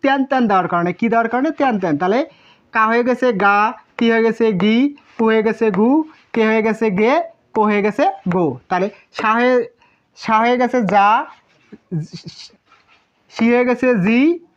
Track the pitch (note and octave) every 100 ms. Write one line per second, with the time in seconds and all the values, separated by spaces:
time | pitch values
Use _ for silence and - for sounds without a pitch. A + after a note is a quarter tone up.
0 | C4+ C4+ C4+ C4 A#3 F#3+ E3+ F3 F3 F3
1 | A#3 A3+ A3+ A#3+ D4 D4+ C#4 G#3+ F3+ D3
2 | F3+ A3+ E4 _ _ _ _ A3+ A3 A#3
3 | A#3+ B3 B3+ G3+ G3+ G3+ G#3+ A#3+ _ -
4 | A#3 A3+ A3+ A3+ A3+ F#3+ G#3 A3+ C#4+ C#4+
5 | _ - A3 A3 A3 A3 A3 F#3 A3 D4
6 | D#4 - _ - A3 A3 A3 A3+ A3+ F#3
7 | A3 D4+ E4+ - _ - G#3+ G#3 G#3 G3+
8 | B3+ B3+ - F3+ E3 B2 _ F#3 G3 -
9 | _ - G#3+ A3+ B3 B3+ A#3 _ _ _
10 | _ _ - A3 A#3 B3 B3 B3+ G3 G3+
11 | G3+ A#3 D#4 - _ _ _ - _ E3+
12 | D#3 E3+ - - - _ _ _ _ _
13 | _ _ _ - A3+ A#3+ B3 B3 B3+ A#3+
14 | F3+ A#3 D4 E4+ -